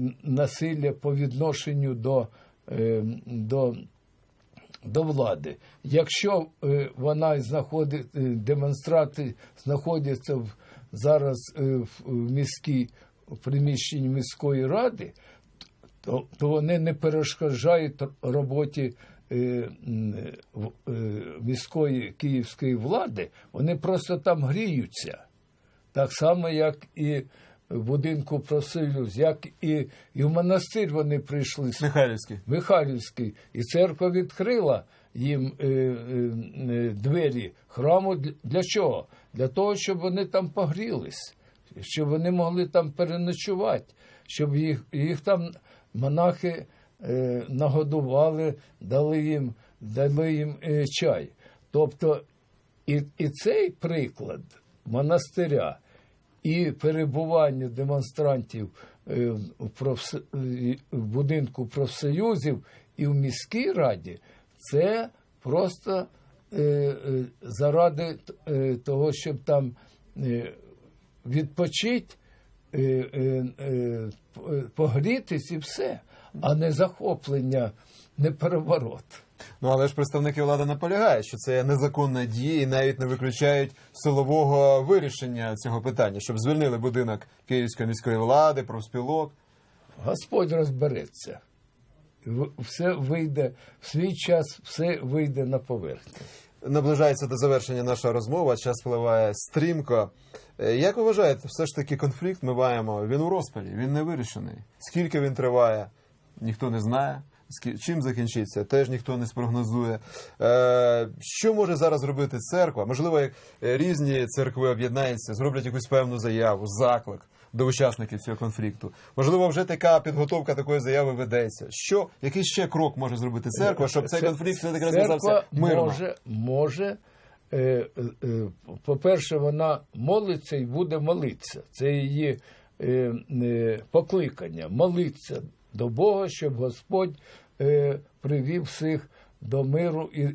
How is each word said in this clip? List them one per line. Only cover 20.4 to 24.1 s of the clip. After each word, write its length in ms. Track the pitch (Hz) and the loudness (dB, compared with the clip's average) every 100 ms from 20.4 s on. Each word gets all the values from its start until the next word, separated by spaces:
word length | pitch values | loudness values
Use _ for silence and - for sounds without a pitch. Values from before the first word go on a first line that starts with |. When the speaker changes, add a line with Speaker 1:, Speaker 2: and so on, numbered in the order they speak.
| _ | _
Speaker 1:
в-, 180 | 113 107 - - | -10 -10 -8 -8
е, 40 | 117 110 104 82 78 | -6 -4 -6 -8 -6
міської 720 | 113 127 - 160 151 127 101 - | -4 -4 -4 0 2 0 -4 -4
київської 580 | 147 131 117 - 135 | -2 -2 -2 -4 -2
влади, 560 | 120 120 220 320 107 85 - - | 0 0 -2 -2 -6 -10 -12 -12
вони 240 | - 151 170 | -2 -2 0
просто 400 | 170 180 - | 0 -2 -2